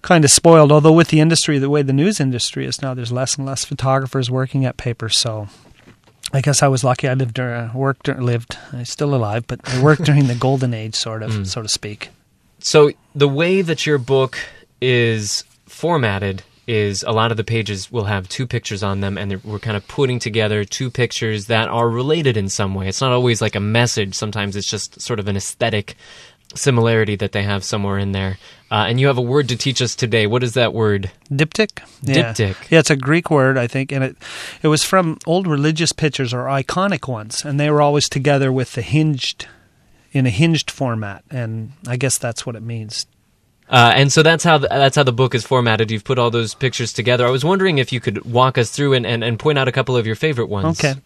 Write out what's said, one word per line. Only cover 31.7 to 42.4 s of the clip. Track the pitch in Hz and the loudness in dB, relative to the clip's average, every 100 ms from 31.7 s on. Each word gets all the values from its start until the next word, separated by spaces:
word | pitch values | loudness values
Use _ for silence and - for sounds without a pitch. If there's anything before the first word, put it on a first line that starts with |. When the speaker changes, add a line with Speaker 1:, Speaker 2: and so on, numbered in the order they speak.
| - - - | -4 -20 -10
Speaker 1:
Yeah. | 139 135 117 | 0 0 0
Speaker 2:
Diptych. | 113 101 98 - | -2 -2 -4 2
Speaker 1:
Yeah, | 160 | 2
it's | - | 4
a | 139 | 0
Greek | 127 165 - | 2 0 2
word, | 147 131 131 | 2 4 2
I | 120 | -2
think, | 135 135 | -4 -4
and | 139 | -4
it, | 131 - - - - - | -4 -6 -18 -16 -16 -2
it | 156 | 2
was | 151 | 2
from | - 190 165 - | 2 2 2 -4
old | 165 175 190 | -2 0 0
religious | 147 151 160 165 | 0 0 0 -2
pictures | - 156 - 127 | 0 -2 -2 -4
or | 123 | -4
iconic | 127 139 131 185 196 165 - | -2 -4 -2 -2 -2 -2 -6
ones, | 117 107 - | -8 -8 -10
and | 147 143 | -4 -2
they | 147 | 2
were | 147 | 4
always | 147 147 - | 4 2 0
together | 143 139 139 135 | 0 2 2 2
with | 131 123 | 0 -4
the | - | -8
hinged, | 92 147 156 135 - - - _ _ _ _ _ _ | 0 2 2 0 -6 -10 -16 _ _ _ _ _ _
in | 135 | 0
a | 131 | 0
hinged | 101 165 160 - | 2 2 2 -4
format, | - 131 113 104 98 _ | -6 -4 -4 -8 -12 _
and | 131 113 110 113 139 123 | -8 -8 -8 -10 -14 -8
I | |
guess | 123 135 - | -4 -2 -2
that's | 123 113 | -6 -8